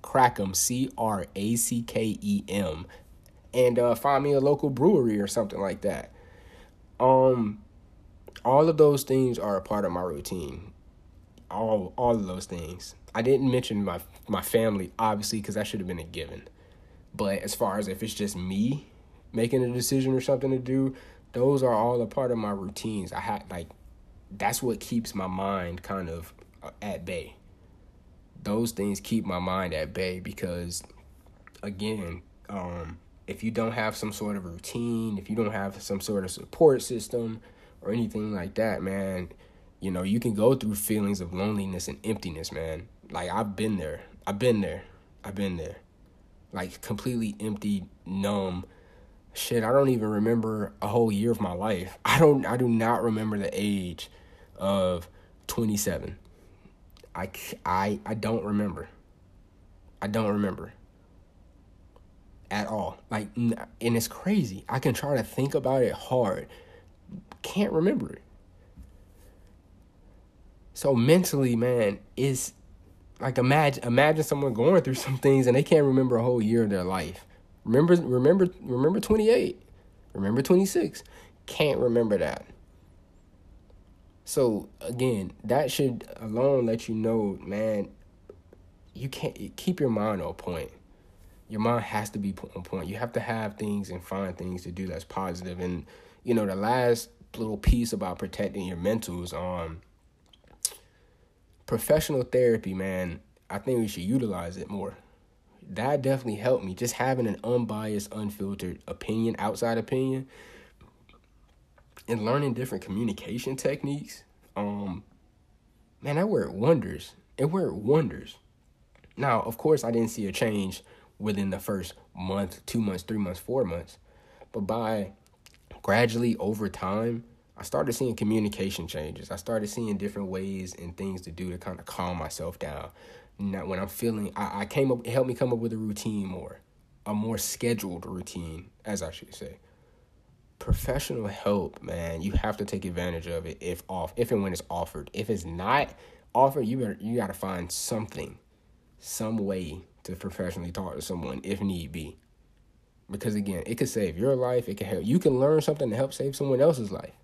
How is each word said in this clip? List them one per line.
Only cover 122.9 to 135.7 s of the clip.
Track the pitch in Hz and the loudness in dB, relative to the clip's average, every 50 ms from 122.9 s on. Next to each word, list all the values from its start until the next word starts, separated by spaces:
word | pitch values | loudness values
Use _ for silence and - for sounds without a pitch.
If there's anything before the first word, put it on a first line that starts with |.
| 95 90 90 | -2 -4 -6
three | - 110 107 | -4 -4 -2
months, | 101 90 87 - | -2 -4 -4 -8
four | - - 127 135 | -6 -2 0 0
months. | 120 90 85 87 82 - - - _ _ _ - _ - - - - _ | 0 0 -2 -6 -8 -12 -18 -20 _ _ _ -20 _ -20 -20 -20 -18 _
But | - 117 | -8 -6
by | 101 92 110 117 113 110 110 104 98 92 - _ _ _ _ _ _ - - - _ - - - | -4 -2 -2 -2 0 0 -2 -2 -4 -6 -10 _ _ _ _ _ _ -20 -20 -20 _ -20 -16 -6
gradually | - - 98 113 120 117 113 117 120 120 113 - | 0 2 4 4 4 4 2 2 2 2 2 2
over | - 101 110 104 107 98 | 0 -2 -2 0 -2 -4
time, | - - 98 92 98 107 117 117 117 117 117 - - _ _ _ - | -4 -4 -4 -2 -2 0 0 -2 -2 -4 -8 -12 -20 _ _ _ -18
I | - | -14
started | - - - 139 151 135 | -10 -4 -2 0 0 0
seeing | 113 - 135 123 110 | 0 0 0 -2 -2
communication | - 107 104 110 110 107 104 104 - 98 98 87 - 82 80 | 0 0 2 2 2 2 0 -2 -2 -4 -4 -4 -6 -8 -8
changes. | - 78 76 78 - - - - | -8 -8 -8 -8 -10 -12 -10 -10
I | - | -10
started | 98 - - 117 110 104 104 | -8 -4 -2 -2 -2 -2 -4
seeing | - 120 117 107 101 | -4 -4 -4 -2 -2
different | 95 101 101 - 101 98 92 | -2 -4 -6 -6 -6 -6 -6
ways | 95 95 95 98 98 95 92 90 - | -4 -6 -4 -4 -6 -6 -8 -10 -10
and | - 87 85 82 | -12 -12 -12 -10
things | - 98 98 92 90 | -8 -6 -6 -6 -8
to | - 85 | -10 -12
do | 82 85 92 90 | -10 -8 -8 -8
to | 87 87 | -8 -8
kinda | - 98 92 - - | -10 -10 -12 -12 -12
calm | - - - 90 87 90 85 | -12 -6 -6 -4 -4 -4 -4
myself | 78 78 - - 82 85 - - | -6 -8 -8 -6 -8 -8 -6 -6
down. | - 78 73 71 - - - - - - - - - - _ - | -8 -8 -8 -10 -10 -12 -16 -20 -20 -20 -20 -20 -20 -20 _ -6
Now, | 101 98 95 95 76 | -6 -4 -4 -4 -4
when | 92 92 92 | -4 -4 -4
I'm | 98 98 | -4 -6
feeling, | - - 120 117 113 107 104 - - | -6 -4 -2 -2 -2 -2 -4 -6 -4
I, | - 104 - - 202 | -4 -6 -4 -4 -6
I | - | -6
came | - - 151 139 135 | -2 0 2 2 2
up, | 127 120 117 | 2 0 -2
it | 120 | -2
helped | 117 135 127 131 | 0 0 0 0
me | 120 | 0
come | - 135 127 | 0 0 0
up | 123 113 | 0 0
with | 113 113 | -2 -2